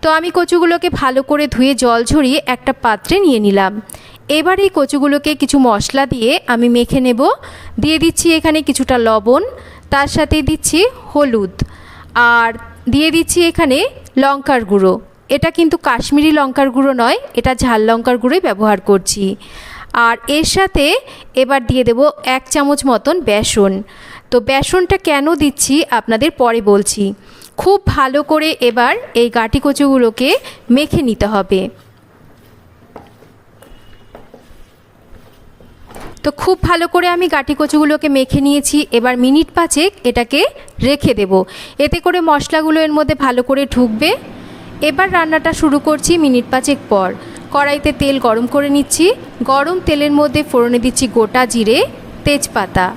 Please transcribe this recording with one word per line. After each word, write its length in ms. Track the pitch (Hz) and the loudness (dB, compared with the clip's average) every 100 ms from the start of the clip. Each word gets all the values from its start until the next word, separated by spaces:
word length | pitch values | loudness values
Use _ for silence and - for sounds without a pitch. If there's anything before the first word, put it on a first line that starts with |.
তো 80 | 320 | 2
আমি 180 | 311 339 | 0 0
কচুগুলোকে 580 | 339 339 349 339 339 359 - | -2 0 2 2 0 -2 -2
ভালো 200 | 262 262 | -2 -2
করে 220 | 269 294 294 | 0 -2 -2
ধুয়ে 260 | 226 262 | 0 0
জল 260 | 262 247 233 | 2 2 2
ঝরিয়ে 340 | 233 302 262 294 - | 2 2 2 0 -2
একটা 260 | 247 - 254 | -4 -4 -2
পাত্রে 320 | 240 214 - 359 | -2 -2 0 2
নিয়ে 200 | 381 240 | 2 2
নিলাম। 320 | 208 196 190 208 - - - - - 302 | 2 2 0 -4 -14 -20 -20 -20 -4 0
এবার 180 | 320 370 | 0 2
এই 120 | 392 | 0
কচুগুলোকে 580 | 330 269 294 285 285 302 | 0 0 0 0 0 -2
কিছু 220 | 302 277 285 | -2 0 2
মশলা 460 | 247 208 - 269 269 | 4 2 0 -2 -2
দিয়ে 240 | 254 226 302 - | 0 0 0 -2
আমি 220 | 240 240 | 0 2
মেখে 320 | 240 240 269 | 2 0 0
নেব। 200 | 254 240 311 554 - - - - | 0 2 0 0 -6 -20 -12 -4
দিয়ে 180 | 285 320 | -2 2
দিচ্ছি 280 | 330 - 339 | 0 0 0
এখানে 260 | 320 320 311 | 2 2 0
কিছুটা 340 | 302 254 262 254 | -2 -2 0 0
লবণ, 440 | 226 220 208 262 453 - - - - | 2 0 2 0 0 -10 -20 -20 -4
তার 180 | 277 285 | -2 0
সাথে 280 | - 302 311 | -2 0 0
দিচ্ছি 360 | 277 311 - 302 453 - - | 0 -4 -2 0 0 -2 -4
হলুদ, 460 | 285 285 226 190 196 - - - - - - 240 | 0 2 0 -2 -6 -8 -8 -20 -20 -6 0 2
আর 200 | 233 226 226 - - - | 4 0 -4 -16 -10 -2
দিয়ে 180 | 262 311 | 0 2
দিচ্ছি 280 | 320 330 349 339 | 0 -2 0 0
এখানে 280 | 330 311 262 494 - - - | 0 0 0 -2 -6 -6 -2
লঙ্কার 440 | 269 277 262 262 | 0 0 0 -2
গুঁড়ো। 300 | 208 202 190 185 - - _ | 0 2 2 0 -6 -20 _
এটা 200 | 277 330 | -2 -2
কিন্তু 260 | 330 330 349 294 | 0 0 0 -2
কাশ্মীরি 440 | 240 - 285 302 | -2 0 2 2
লঙ্কার 360 | 302 269 262 269 | 2 0 0 0
গুঁড়ো 220 | 247 277 | 2 0
নয়, 240 | 254 233 403 554 - | 2 0 0 -4 -4
এটা 160 | 262 | -2
ঝাল 260 | 254 262 226 | -2 0 2
লঙ্কার 340 | 220 226 233 247 | 2 2 0 0
গুঁড়োই 240 | 247 330 330 | 0 0 -2
ব্যবহার 320 | 196 214 202 | -2 0 0
করছি। 440 | - 196 180 - 196 208 - - - - - - 233 | 2 0 0 -4 -4 -4 -14 -20 -20 -20 -6 0 0
আর 100 | 233 - | 0 -2
এর 180 | 294 320 | -2 0
সাথে 320 | 381 381 330 285 440 - - - | 0 0 2 0 0 -4 -20 -8
এবার 260 | - 254 269 226 | -2 0 0 0
দিয়ে 180 | 254 | 0
দেব 160 | 240 233 294 - - | 0 2 0 0 -4
এক 160 | 262 262 | -4 -2
চামচ 300 | 311 285 285 | -2 0 0
মতন 320 | 269 240 - 359 254 | 0 0 0 -2 0
বেসন। 440 | 208 214 - 196 190 208 - - - - | 0 0 0 0 0 -8 -20 -20 -20 -2
তো 80 | 247 | -2
বেসনটা 560 | 214 269 269 370 359 381 | 0 -2 0 0 0 0
কেন 280 | 349 285 285 | 0 0 0
দিচ্ছি 400 | 339 302 - - 277 - | 0 0 -2 0 0 2
আপনাদের 400 | - - 220 285 | -2 0 0 0
পরে 280 | - 240 233 | 0 0 2
বলছি। 420 | 208 202 208 - 196 202 - - - - | 2 2 2 -2 -4 -4 -16 -20 -18 -4
খুব 200 | - 403 403 | 0 2 0
ভালো 320 | 285 269 277 | 0 0 0
করে 260 | 294 311 311 311 | 0 0 0 0
এবার 320 | 240 226 240 403 494 | 0 2 0 0 -4
এই 140 | - 240 | 0 0
গাঁটি 280 | 233 220 269 | 0 0 0
কচুগুলোকে 680 | 285 277 285 269 233 214 262 480 - - - | 0 0 2 2 2 0 0 0 -4 -20 0
মেখে 320 | 240 302 - | 0 2 -2
নিতে 240 | 262 208 202 | -2 -2 -2
হবে। 340 | 214 190 190 190 - - _ _ _ - - - - - - - - - - - - - - - - - - - - - - - - - _ _ _ - - - - - - - - - - - - | -2 0 -2 -2 -12 -20 _ _ _ -20 -20 -20 -20 -20 -20 -20 -20 -20 -20 -20 -20 -20 -20 -20 -20 -20 -20 -20 -20 -20 -20 -20 -20 -20 _ _ _ -20 -20 -20 -20 -20 -20 -20 -20 -20 -18 -18 -6
তো 80 | 302 - | -6 -4
খুব 140 | - 370 | -2 0
ভালো 240 | 330 339 339 | 0 0 0
করে 180 | 359 359 | 0 0
আমি 180 | 349 359 | 0 0
গাঁটি 260 | 302 269 | -2 -4
কচুগুলোকে 540 | 285 302 302 294 302 302 | -4 0 0 2 0 0
মেখে 320 | 269 262 285 | 0 0 0
নিয়েছি। 380 | 277 285 277 294 294 | 2 0 0 -2 0
এবার 220 | 240 247 247 | 0 0 0
মিনিট 300 | 247 285 320 | 2 2 2
পাঁচেক 360 | - 330 285 349 - | 0 0 0 -2 -2
এটাকে 360 | 247 240 240 277 440 - - - | -2 -2 -2 0 -2 -4 -20 -4
রেখে 300 | 247 285 302 | 0 0 0
দেব, 180 | 208 196 190 185 - - - | 0 2 0 0 -8 -18 -2
এতে 200 | 294 339 | -2 0
করে 180 | 359 359 | 0 0
মশলাগুলো 580 | 330 294 277 320 311 320 | 2 0 0 -2 2 0
এর 120 | 311 | 2
মধ্যে 220 | 302 302 311 | 0 0 0
ভালো 160 | 269 247 | 0 0
করে 200 | 247 269 277 | 0 0 0
ঢুকবে। 440 | 247 247 214 311 494 - - - - - - | 0 0 2 0 -2 -6 -18 -20 -20 -20 -4
এবার 260 | 294 285 381 | -2 0 0
রান্নাটা 420 | 359 320 311 311 | 2 0 0 -2
শুরু 260 | 320 311 285 | 0 0 2
করছি 320 | 311 302 294 339 | 0 -2 0 2
মিনিট 280 | 294 247 240 | 4 2 0
পাঁচেক 280 | 262 254 277 - | -2 0 -4 0
পর। 200 | 202 185 - - - - | 0 0 -6 -14 -18 -6
কড়াইতে 400 | 285 285 285 294 | -2 0 0 -2
তেল 240 | 285 277 269 | -2 -2 0
গরম 260 | 240 220 240 | 0 0 0
করে 220 | 285 285 | 0 0
নিচ্ছি। 360 | 285 277 - 339 508 - - | 0 0 2 2 0 -6 -10
গরম 340 | 233 269 294 370 | -2 0 0 -2
তেলের 320 | 349 294 294 | -2 0 2
মধ্যে 280 | 294 294 294 294 | 2 2 0 -2
ফোড়নে 300 | 254 233 247 | 0 2 2
দিচ্ছি 260 | 240 - 254 | 0 -2 -2
গোটা 280 | 226 214 254 254 | 0 0 0 0
জিরে, 320 | 240 214 269 523 - - - | 0 2 2 0 -4 -18 -6
তেজপাতা। 640 | - 285 - - 190 190 185 | -2 -2 -2 -4 -2 -2 -2